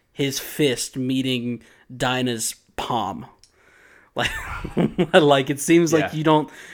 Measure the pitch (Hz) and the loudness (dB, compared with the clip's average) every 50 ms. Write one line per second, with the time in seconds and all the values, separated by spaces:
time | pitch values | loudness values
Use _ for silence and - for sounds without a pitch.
0 | _ _ _ - 143 139 139 - - - - - 151 135 120 - - - - 135 | _ _ _ -4 -4 -4 -4 -6 -8 -8 -2 0 0 0 0 -2 -6 -8 -8 -6
1 | 127 127 131 131 127 131 127 123 117 120 120 113 - _ _ _ _ - 131 120 | -4 -2 -2 -2 -2 -2 -2 -2 -4 -4 -6 -8 -10 _ _ _ _ -18 -8 -4
2 | 135 127 127 123 127 127 120 113 110 - - - _ _ _ - - - 135 117 | -2 -2 0 0 -2 -2 -2 -4 -6 -8 -8 -10 _ _ _ -8 -6 -4 -2 -2
3 | 101 95 92 69 - - _ _ _ _ _ _ _ _ _ _ _ _ _ _ | -2 -4 -6 -8 -12 -16 _ _ _ _ _ _ _ _ _ _ _ _ _ _
4 | _ _ - - - - - - - - - - - - - - 170 - - - | _ _ -6 -4 -4 -4 -4 -8 -10 -10 -10 -10 -10 -6 -2 0 -2 0 0 -2
5 | 175 - - 185 156 143 143 139 135 139 143 135 - - 165 170 175 156 165 156 | 0 4 6 6 6 6 6 4 2 0 -4 -4 0 4 4 4 4 4 2 2
6 | 147 - 151 156 151 160 156 151 147 - - - - - | 0 0 -4 -2 2 4 4 4 2 -2 -8 -18 -20 -20